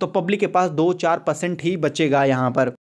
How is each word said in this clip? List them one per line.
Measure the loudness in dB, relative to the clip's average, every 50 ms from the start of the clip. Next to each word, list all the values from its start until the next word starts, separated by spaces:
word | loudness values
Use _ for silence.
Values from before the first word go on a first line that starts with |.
तो | -6
पब्लिक | -4 -2 -2 -2 0 0 0
के | 0
पास | 0 2 0 0 0
दो | 0 0 0 0 0
चार | 0 0 0 0 0
परसेंट | 0 -2 -4 -2 -4 -4 -4 -4 -4
ही | -4 -2
बचेगा | -2 -2 -2 0 0 0 2 2 2 4
यहाँ | 2 2 2 0 0
पर। | 2 0 0 0 -2 -8 _